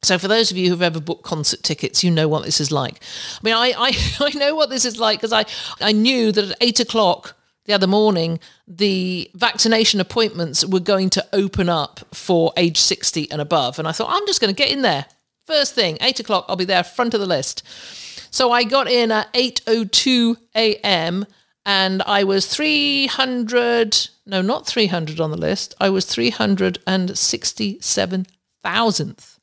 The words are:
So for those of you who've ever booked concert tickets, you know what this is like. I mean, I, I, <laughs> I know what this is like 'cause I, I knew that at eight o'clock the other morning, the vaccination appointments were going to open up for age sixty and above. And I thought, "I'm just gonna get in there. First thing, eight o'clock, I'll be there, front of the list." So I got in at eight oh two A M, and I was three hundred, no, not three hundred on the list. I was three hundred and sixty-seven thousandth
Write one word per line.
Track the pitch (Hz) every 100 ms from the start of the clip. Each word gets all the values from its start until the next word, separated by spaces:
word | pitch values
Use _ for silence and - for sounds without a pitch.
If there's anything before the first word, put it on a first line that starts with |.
So | - 185
for | 190
those | 220 220
of | 180
you | 180
who've | 175
ever | 175 160
booked | 156 165
concert | - 160 147 -
tickets, | - 156 - -
you | 180
know | 160 156
what | 151
this | - -
is | 143
like. | 147 123 - - - - -
I |
mean, | 220
I, | 226 247 -
I, | 247 - - -
<laughs> |
I | 285
know | 285 285 311
what | 294
this | 254 247
is | 220
like | 226 214
'cause | 226
I, | 220 - - - -
I | 208
knew | 214 226 262 226
that | 208 202
at | -
eight | 240 240
o'clock | 240 226 196 - - - _ _ -
the |
other | 202 190
morning, | 202 214 180 165 165 - _ _
the | 170 202 190 185 180 - 185
vaccination | 233 - 220 220 220 202
appointments | 185 233 220 175 165 - -
were | 190
going | 175 196 190
to | 190 -
open | 202 196 202 175
up | 165 143 - -
for | - - 175 165 -
age | 175 165
sixty | - - - - 151
and | 151
above. | 147 165 123 135
And | 156
I |
thought, | 165 226
"I'm | 370 403
just | 381
gonna | 214
get | 196 277
in | 277
there. | 247 143 - _ _ _ -
First | 311 277 -
thing, | 190 156
eight | 240 254
o'clock, | 226 196 -
I'll | 180
be | 185
there, | 185
front | 175 - 240
of | 226
the | 196
list." | 156 131 - - - - - - - -
So | - 247
I | 240
got | 233 269 262
in | 240 233
at | 214 - 226
eight | 247 233 -
oh | 226
two | 214 - - 254 233 233 _ 220
A | 226 208
M, | 208 180 165 180 202 _ _ _
and | - 196 190 190
I | - 202
was | 196 196 190
three | - 302 302 285 277 269
hundred, | - 262 247 220 240 240 240 220 - - _ -
no, | 190
not | 190 - -
three | - 208
hundred | 175 156 156
on | 160
the | 156
list. | 156 196 - -
I | 196
was | 190 -
three | - 240
hundred | - 214 196 190 180 -
and | 190 185 -
sixty-seven | - - - - 208 202 - - 190 190 185 _ _ _
thousandth | - 196 226 - - - - _